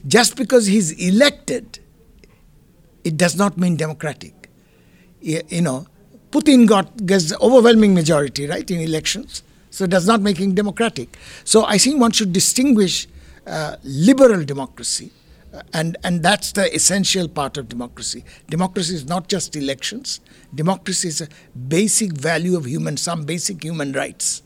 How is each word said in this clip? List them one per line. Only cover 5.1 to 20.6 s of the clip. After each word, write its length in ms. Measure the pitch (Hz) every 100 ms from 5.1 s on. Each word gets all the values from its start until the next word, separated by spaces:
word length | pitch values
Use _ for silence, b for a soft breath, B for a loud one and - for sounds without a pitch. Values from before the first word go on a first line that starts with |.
| _
Y-, 200 | - 160 -
you 140 | 175
know, 240 | 170 131 170 _ _ - _
Putin 380 | 294 - 262 220
got, 380 | 202 180 - 185
gets 260 | 196 156 -
overwhelming 540 | 208 262 226 226 208
majority, 520 | 185 151 151 143 143 143
right, 240 | 175 -
in 100 | 175
elections. 640 | 160 156 147 - - - b b b
So 140 | -
it 60 | 185
does 160 | 185 175
not 140 | 226
make 160 | 202 170
him 180 | 196
democratic. 640 | 190 208 165 233 - 120 B B B
So 200 | - 214
I 140 | 214 208
think 220 | 254 294
one 120 | 233
should 200 | - 202
distinguish, 760 | 175 - - 277 220 185 - - b b b -
uh, 300 | 160 151 -
liberal 640 | 135 135 185 269 262 196
democracy, 680 | 147 139 127 - 117 - - _ b b b
uh, 80 | - -
and, 240 | 165 165 170
and 180 | 185 175
that's 300 | 170 208 -
the 200 | 208 185
essential 540 | 160 - 196 180 190 165
part 280 | - 139 143
of 120 | 113
democracy. 560 | 120 123 - 117 120 B B -
Democracy 460 | 156 185 196 165
is 120 | 180 135
not 220 | 180 -
just 280 | 185 - 151
elections. 640 | 139 135 - 233 - - b b b
Democracy 540 | 131